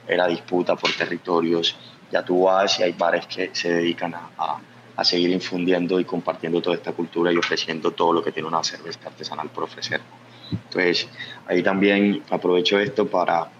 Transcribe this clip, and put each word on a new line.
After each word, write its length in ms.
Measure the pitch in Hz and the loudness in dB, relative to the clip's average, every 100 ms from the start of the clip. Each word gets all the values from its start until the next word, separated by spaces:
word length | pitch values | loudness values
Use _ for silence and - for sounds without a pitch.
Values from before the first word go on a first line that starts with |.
| - | -4
era 180 | 90 90 | 0 2
disputa 480 | 85 - 90 - | 0 -2 0 0
por 160 | 87 87 | 0 0
territorios. 880 | - 85 85 - 85 85 85 82 - - - - | -2 -4 -6 -2 0 2 2 0 -4 -12 -20 -6
Ya 140 | 87 | -4
tú 180 | - 90 | 0 2
vas 380 | 92 95 98 - | 4 4 2 2
y 20 | |
hay 100 | 90 | 0
bares 320 | 87 85 87 - | 0 0 0 -2
que 220 | 95 92 | -6 -6
se 200 | - 87 | -4 0
dedican 400 | 85 85 85 87 | 0 0 -2 -4
a, 180 | 85 80 - | -8 -12 -8
a, 220 | 80 76 - - - - | -6 -6 -12 -20 -12 -2
a 80 | |
seguir 260 | - 90 87 | 0 2 2
infundiendo 720 | 92 - 90 87 90 87 92 | 2 -2 -2 2 2 2 0
y 40 | |
compartiendo 560 | 87 85 85 78 82 87 | 0 -2 -4 -4 -2 0
toda 140 | 87 | 0
esta 160 | 85 - | -2 -2
cultura 420 | 80 85 85 87 | -6 -4 0 2
y 40 | 87 | 2
ofreciendo 560 | 82 82 - 80 82 | 2 -2 -4 -2 -2
todo 220 | 80 85 | 0 2
lo 100 | 85 | 2
que 80 | 80 | 0
tiene 160 | 78 78 | -4 -4
una 160 | 82 | -2
cerveza 340 | - 76 82 - - | -2 -6 -12 -14 -14
artesanal 420 | - 80 76 76 | -14 -12 -10 -10
por 140 | - | -6
ofrecer. 380 | 80 - - 80 - - - - - | -8 -8 -8 -8 -8 -20 -20 -18 -8
Entonces, 560 | - - 95 90 82 - - - - - | -8 -6 0 2 2 -2 -10 -14 -12 -2
ahí 160 | 87 | 0
también 640 | 98 98 101 101 101 95 - | 2 4 4 6 4 2 -2
aprovecho 500 | 87 90 90 87 101 | -2 2 2 4 2
esto 260 | 104 107 98 | 2 0 0
para 420 | 92 85 85 80 | 2 2 0 -2